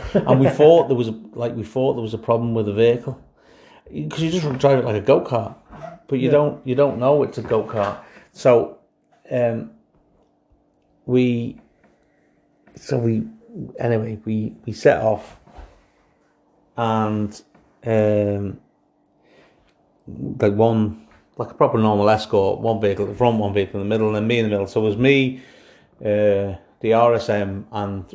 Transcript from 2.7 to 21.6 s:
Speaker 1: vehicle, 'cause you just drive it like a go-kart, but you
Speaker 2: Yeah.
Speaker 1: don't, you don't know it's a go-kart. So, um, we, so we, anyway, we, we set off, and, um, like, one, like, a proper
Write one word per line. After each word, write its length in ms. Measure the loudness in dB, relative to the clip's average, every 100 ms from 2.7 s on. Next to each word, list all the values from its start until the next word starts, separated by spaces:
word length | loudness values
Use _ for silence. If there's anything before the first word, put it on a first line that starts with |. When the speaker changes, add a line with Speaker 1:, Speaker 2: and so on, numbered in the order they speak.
Speaker 1:
vehicle, 460 | 2 2 2 -4 -14 -18 _ _ _ -20 -20 -16 -10 -8
'cause 100 | -4
you 100 | -4
just 280 | -2 -4 0
drive 200 | 2 4
it 40 |
like 120 | 2 0
a 40 |
go-kart, 540 | 4 2 2 -4 -4 -10 _ -20 -20 -20 -6
but 100 | -2
you 80 | 2
Speaker 2:
Yeah. 60 |
Speaker 1:
don't, 340 | 2 2 -2 -4
you 80 |
don't 240 | 0 0 0
know 240 | 2 2
it's 160 | 0 -4
a 40 |
go-kart. 560 | -2 -2 -2 -4 -4 -6 -14 -20 _
So, 460 | -2 4 4 2 -8 _ _ _ _ -8
um, 400 | -2 -2 -4 -10 -18 _ _ _ _ _ _ _ _ _ _ _ _ -2
we, 540 | 0 2 -2 -6 -12 _ _ _ _ _ _ _ _ _ _ _ -20
so 220 | -6 -2
we, 260 | 0 -2 -4 -12 -20 -16 -14 -6
anyway, 400 | -2 -2 -4 -8
we, 300 | -6 -4 -6 -10
we 80 | -14
set 280 | 0 2 4
off, 360 | 2 -2 -6 -20 _ -20 -20 _ _ _ _ _ _ _ _ _ _ -4
and, 640 | -2 0 -2 -2 -6 -10 -20 _ _ _ -2
um, 720 | 2 2 2 0 -2 -6 -10 _ _ _ _ _ _ _ _ _ _ _ _ _ _ -20 -14 -12 -2
like, 140 | 0
one, 520 | 4 2 2 0 -4 -16 _ _ -12
like, 140 | -10
a 40 |
proper 240 | 0